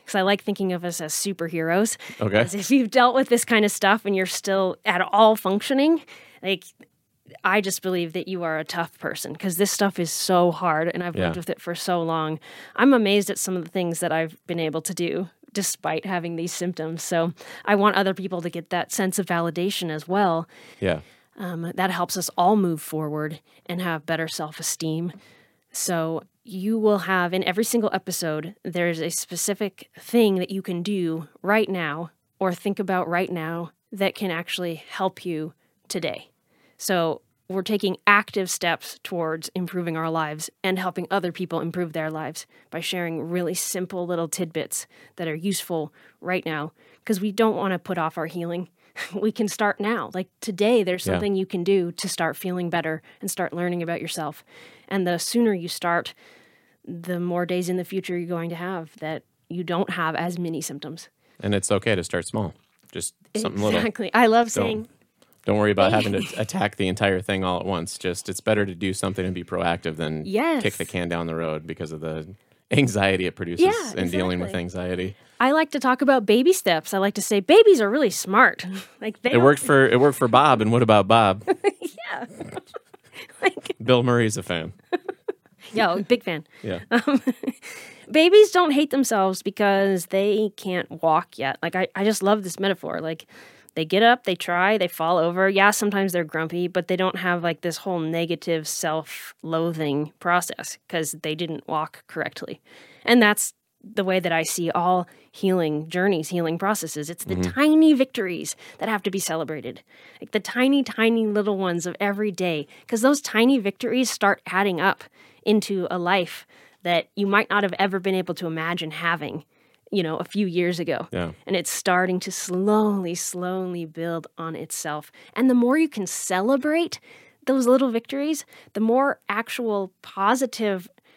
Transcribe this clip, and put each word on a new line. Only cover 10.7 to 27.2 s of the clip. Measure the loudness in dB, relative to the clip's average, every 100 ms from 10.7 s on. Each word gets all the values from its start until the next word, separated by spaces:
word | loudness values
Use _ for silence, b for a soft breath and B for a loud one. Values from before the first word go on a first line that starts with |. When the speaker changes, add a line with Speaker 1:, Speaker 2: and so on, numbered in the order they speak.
| 0 -2
Speaker 1:
and | -4
I've | -4 -2
lived | -2 -2
Speaker 2:
Yeah. |
Speaker 1:
with | -6
it | -8
for | -8 -6
so | -2 -2
long. | 0 -2 -2 -6 B B B 4
I'm | 6
amazed | 6 6 2 2
at | -4
some | -4 -6
of | -4
the |
things | -2 -2 -2
that | -2
I've | -2 -4 -8 -8
been | -4
able | -4 -4
to | -6
do | -4 -4 -4 -6 _ _
despite | -6 -6 -4 -6 -4 -4
having | -4 -4 -6
these | -6
symptoms. | -4 -6 -4 -6 -8
So | -2 0 0 B B B 0
I | 4
want | 4 4
other | 2
people | -2 -4 -6
to | -6
get | -8 -4
that | -4 -4
sense | -2 -2 -2
of | -2
validation | -2 -2 -2 -4 -4 -4
as | -6 -2
well. | 2 2 2 -4 B B B
Speaker 2:
Yeah. | -2 -2 b b b -12
Speaker 1:
Um, | -10 -8 -6 -2
that | -2
helps | -2 -4 -4
us | -4 2
all | 4 4
move | 2 -2
forward | -6 -6 -4 -4 -6 -8 b b -10
and | -6
have | -4 -4 -4
better | -4 -4
self-esteem. | -6 -8 -8 -8 -4 -2 -2 -4 -8 b b b b _
So | -8 -4 -2 -2 -6 -10 _
you | -14 -6 -2 2
will | 2 2
have, | 2 0